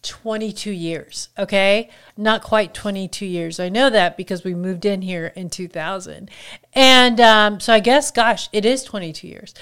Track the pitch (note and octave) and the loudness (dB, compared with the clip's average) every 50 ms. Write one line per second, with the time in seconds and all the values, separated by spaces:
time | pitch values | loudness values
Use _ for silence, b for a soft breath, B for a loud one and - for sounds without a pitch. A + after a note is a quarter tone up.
0 | - - - - _ A3+ G#3+ G#3+ A3 G#3+ G3+ - - G#3 G3+ F3 E3 E3 E3 D3 | -14 -14 -16 -12 _ -8 -6 -6 -6 -8 -10 -10 -10 -8 -8 -6 -6 -8 -8 -8
1 | - _ - - - _ _ - G3+ G3+ G3+ G3 F#3+ G3 G3+ A3 A3+ B B B | -12 _ -14 -16 -16 _ _ -8 -6 0 0 2 4 4 2 2 0 B B B
2 | B B B - G#3 G#3+ A3 A3 - - A3 G#3+ G#3 E3 - - - G#3 G3 G3 | B B B -4 -2 0 0 -2 -2 0 0 0 0 0 -8 -10 -8 -8 -6 -6
3 | F#3+ F3+ - - G#3 F#3+ F3+ E3+ E3 E3 E3 - F3+ F3+ F#3+ A#3 C4+ C4+ A3 G#3 | -8 -10 -10 -10 -8 -6 -6 -6 -6 -8 -8 -8 -8 -4 0 2 2 2 4 2
4 | F3 E3+ - - F#3 - F#3+ F3 - F#3 F3+ F3 F3+ F#3 F#3 F3 G3 G#3 G3+ F#3 | 2 0 -2 -8 -8 -8 -8 -8 -6 -8 -6 -6 -6 -6 -8 -4 -2 -2 -2 -2
5 | F#3 F#3 F#3 E3+ D#3+ D#3+ - F#3 F#3 E3+ - - F#3 F3 _ E3 D#3 E3 G3 F#3+ | -6 -8 -8 -8 -8 -10 -10 -12 -12 -12 -10 -12 -12 -12 _ -10 -8 -8 -8 -10
6 | - D#3+ - - G3+ B B B B B B B B _ _ C4 C4 C4 C4 B3+ | -12 -14 -18 -18 -20 B B B B B B B B _ _ 6 6 8 8 8
7 | B3 B3 A#3 G#3+ A#3+ A3 A3 G#3+ G#3 G#3 G#3 F#3+ - - A3+ A3 G3 A#3 B3+ D4 | 6 4 6 6 6 8 8 6 4 2 0 -2 2 2 4 4 4 4 4 4
8 | C#4+ - _ - A3+ A3+ G#3+ - - - - G#3+ G3 A3+ C4 C4 - - - G3+ | 2 0 _ 0 2 2 0 -2 -6 -4 -4 -2 0 0 0 -2 -4 -10 -10 -10
9 | F3+ E3 D3+ - - D#3+ - - - - _ B | -10 -10 -12 -14 -16 -18 -20 -20 -20 -20 _ B